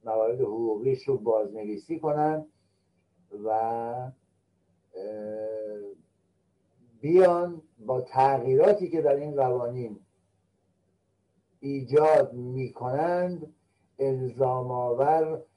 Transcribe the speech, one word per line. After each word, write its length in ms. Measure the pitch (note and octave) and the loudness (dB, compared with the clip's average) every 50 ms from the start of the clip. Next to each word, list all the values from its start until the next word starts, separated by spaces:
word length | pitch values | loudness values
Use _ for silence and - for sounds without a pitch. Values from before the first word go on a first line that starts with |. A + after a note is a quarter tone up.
| _ | _
موارد 360 | A2+ A2 A2 A2 A#2 A#2+ - | -2 0 0 0 0 0 0
حقوقیش 680 | - G#2 G#2+ A2+ A#2 A2+ G#2+ G#2 A#2 C3+ C3 B2+ - C3+ | -2 -2 -2 -2 -2 -2 -2 -2 0 -2 -2 -2 -2 -4
رو 100 | C3 A#2 | -4 -2
بازنویسی 800 | G#2+ A#2 A2 G#2+ G#2+ G2 G#2 A2 G#2+ G#2 G#2+ G2+ - - E3 D#3 | 0 0 2 2 0 -2 -6 -10 -8 -8 -8 -10 -8 -8 -8 -4
کنن 460 | D#3 D#3 D3 D3+ D3+ D#3 D#3 D#3 D3+ - _ _ _ _ _ _ _ _ _ _ _ _ _ _ _ _ - G#2 G#2 | -2 -2 0 0 0 0 0 -2 -6 -10 _ _ _ _ _ _ _ _ _ _ _ _ _ _ _ _ -16 -8 -4
و، 40 | A2 | -2
اه، 640 | A2 A2 A2+ A2+ A#2 A#2 A#2 A#2 A#2 B2+ B2+ C3 C3 _ _ _ _ _ _ _ _ _ _ _ _ _ _ _ _ F#2 F#2+ G#2 G#2+ G#2+ G#2+ G#2+ G#2+ G#2+ G#2+ G#2+ A2 A2 G#2+ G#2+ G#2+ G#2 G#2 G2+ G2 _ _ _ _ _ _ _ _ _ _ _ _ _ _ _ _ _ _ _ _ _ | -2 0 0 -2 -4 -4 -6 -6 -8 -8 -10 -12 -14 _ _ _ _ _ _ _ _ _ _ _ _ _ _ _ _ -14 -12 -10 -10 -10 -10 -10 -8 -8 -8 -8 -8 -8 -10 -10 -12 -12 -14 -16 -18 _ _ _ _ _ _ _ _ _ _ _ _ _ _ _ _ _ _ _ _ _
بیان 640 | - D3 E3+ F#3 F#3 F3+ F3 F3 F3 F3 F3 D#3+ - _ _ _ A2 | -2 4 6 8 8 8 6 4 0 -4 -6 -12 -16 _ _ _ -6
با 140 | G#2+ B2+ B2+ | -4 -4 -4
تغییراتی 880 | B2+ - - C3 C3 C3+ C#3 B2+ A#2+ C3 C3 C#3 D#3+ G3+ - - F3+ F3 | -4 -2 2 4 4 4 4 2 2 2 4 6 6 6 6 4 0 -2
که 120 | D#3+ D#3+ | -2 0
در 140 | C#3+ D3 C#3 | 2 2 2
این 200 | C#3+ D3 D3+ C#3+ | 2 -2 -4 -2
قوانین 600 | C#3 C3 B2+ B2+ B2 B2 A#2+ B2 B2+ A#2+ A2 G#2 G2 _ _ _ _ _ _ _ _ _ _ _ _ _ _ _ _ _ _ _ _ _ _ _ _ _ _ _ _ _ _ _ _ | 0 0 2 0 -2 -2 -4 -6 -8 -8 -10 -12 -14 _ _ _ _ _ _ _ _ _ _ _ _ _ _ _ _ _ _ _ _ _ _ _ _ _ _ _ _ _ _ _ _
ایجاد 720 | C3+ C#3 C#3 C3+ B2+ A#2 C3+ D3 D#3 D#3 D#3 D3 C3 - | -8 -8 -6 -6 -6 2 4 6 6 8 6 6 4 2
می‌کنند 1200 | A#2+ B2 B2 B2 B2+ C3 C3 A#2 - - A#2+ B2+ C3 C#3+ D#3 F3 F3 F3+ F3+ F3+ F3+ D#3+ D3+ D#3 _ _ _ _ _ _ _ _ _ - | -2 -10 -10 -8 -6 -6 -6 -6 -8 -8 -6 -4 -2 0 0 0 0 0 -2 -2 -4 -8 -12 -14 _ _ _ _ _ _ _ _ _ -2
الزام 720 | C3+ C3+ C3 C3 C3 B2 A#2+ B2 C3+ B2+ B2+ B2+ B2+ B2+ | -2 0 0 -2 -4 -6 0 0 0 0 2 -2 -4 -4
آور 720 | B2+ B2 B2 B2 A#2+ B2 C3+ D3 D#3+ D#3+ D#3+ D#3 D#3+ - - _ _ | -4 -2 -2 -2 0 2 2 4 4 2 2 0 -2 -8 -10 _ _